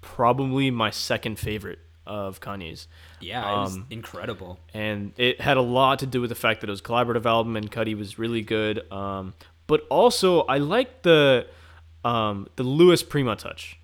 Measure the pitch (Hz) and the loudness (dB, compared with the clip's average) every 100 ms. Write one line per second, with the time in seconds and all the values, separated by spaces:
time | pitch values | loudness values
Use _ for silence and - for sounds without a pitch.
0 | - - 120 127 135 131 135 120 110 - | -18 2 2 4 0 0 0 2 0 -2
1 | - 113 117 107 - 107 98 - - _ | -4 -4 -4 -6 -6 -6 -8 -14 -18 _
2 | - 104 98 95 - 101 85 - - - | -12 -8 -8 -10 -12 -10 -10 -14 -18 -20
3 | - - 85 117 101 101 98 95 117 113 | -20 -18 -10 -6 -2 -2 -2 -6 -10 -14
4 | 107 90 104 107 92 90 - 107 107 104 | -14 -10 -10 -10 -12 -16 -14 -8 -6 -6
5 | 101 - 123 123 - 135 120 123 135 135 | -8 0 0 0 0 2 2 4 2 2
6 | 135 123 120 117 117 110 107 101 - 117 | -2 -4 -4 0 0 0 -4 -8 -2 0
7 | 120 117 113 117 113 110 104 117 110 107 | 2 0 2 2 2 -4 -6 -4 -4 -4
8 | 101 110 113 117 107 110 107 104 - 98 | -8 -6 -4 -4 -2 0 0 -2 -8 -10
9 | 98 95 95 - - _ - 151 - 147 | -6 -6 -10 -14 -20 _ 0 0 2 4
10 | 233 240 185 175 - 135 143 214 262 - | 4 4 2 4 2 0 0 0 -2 -2
11 | 180 160 143 127 - - - - - - | 4 6 6 4 0 -16 -20 -20 -20 -6
12 | 120 117 107 101 98 - 127 143 180 165 | -2 0 0 -2 -8 -6 -4 6 8 8
13 | - 147 127 104 - - - - | 2 -2 -2 -2 -6 -14 -16 -18